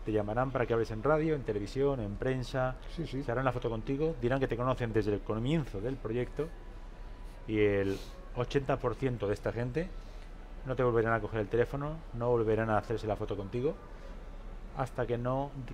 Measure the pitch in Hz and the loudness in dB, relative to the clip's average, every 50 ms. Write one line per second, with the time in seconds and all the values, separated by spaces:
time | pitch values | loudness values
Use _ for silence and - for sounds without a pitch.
0 | - - 107 107 101 104 110 123 131 135 127 127 120 113 117 117 110 - 113 110 | -2 2 0 2 2 2 0 0 0 0 0 0 2 2 2 2 2 0 -2 0
1 | 107 139 156 156 156 160 156 143 113 - 107 101 101 101 - 131 139 143 139 127 | 2 4 4 4 4 2 0 0 0 -2 -2 -2 -2 -2 0 2 2 2 2 2
2 | 110 101 104 - 120 131 131 127 123 - - 135 127 127 131 - - - - - | -2 -4 -2 -2 0 0 0 0 -2 -2 0 0 0 0 -2 -4 -8 -8 -6 -6
3 | 160 113 123 135 143 127 117 123 135 131 120 120 - 120 113 110 110 - 139 139 | -4 -4 -4 -4 -2 0 0 2 2 2 0 2 -2 -2 -2 -2 -2 -2 0 0
4 | 156 160 160 131 120 120 131 139 131 - 127 117 123 131 127 - 123 113 104 110 | 0 -2 0 0 2 2 4 2 2 2 2 0 2 0 2 0 0 2 2 2
5 | 101 104 104 98 - - 107 110 113 131 160 165 131 - - 98 101 123 135 135 | 4 4 0 0 0 -2 -2 0 2 2 2 2 0 -2 -4 -4 -4 -4 -4 -4
6 | - - 113 120 123 - - - 147 170 - - - - - - - - - - | -4 -4 -2 -2 -2 -2 -4 -4 -6 -6 -6 -12 -12 -12 -12 -12 -12 -12 -12 -12
7 | - - - - - - - - - - 110 107 104 104 101 98 98 98 98 95 | -12 -12 -12 -12 -12 -12 -12 -10 -4 0 4 6 6 6 6 6 4 2 2 0
8 | - - - - - - - 123 123 - - 143 139 139 139 127 - 123 110 - | -4 -10 -12 -12 -12 -8 -2 -2 -2 2 2 2 4 4 0 2 2 0 0 2
9 | 135 131 123 107 104 98 104 - - 110 104 113 123 127 123 156 175 190 - - | 0 0 0 2 2 0 0 2 0 -2 0 0 -2 0 0 -2 -2 -2 -6 -10
10 | - - - - - - - - - - - - - 131 131 131 127 123 113 117 | -12 -12 -12 -12 -12 -12 -14 -14 -12 -12 -12 -8 -4 -4 2 4 4 6 6 6
11 | 110 113 113 113 104 104 110 113 104 95 - 117 117 - 139 143 143 151 160 165 | 6 6 4 2 2 0 0 0 0 4 4 4 4 4 2 -4 -4 -4 -6 -8
12 | - - - 117 120 123 123 117 110 110 110 107 113 113 107 104 - - 117 101 | -10 -8 -4 0 2 4 4 6 6 4 4 4 4 4 4 2 2 0 -2 -2
13 | - 107 101 95 107 101 101 95 98 95 101 123 127 156 190 - - - - - | 0 0 0 0 0 -4 -4 -4 -4 -4 -4 0 0 0 -2 -2 -12 -14 -14 -12
14 | - - - - - - - - - - - - - - - 143 135 - - - | -12 -12 -12 -12 -12 -12 -12 -12 -12 -10 -12 -10 -12 -10 -6 -4 -4 -4 -2 -4
15 | 123 113 120 117 120 123 131 135 139 143 - 135 120 120 | 0 0 0 0 0 0 0 0 -2 -4 -6 -8 -8 -8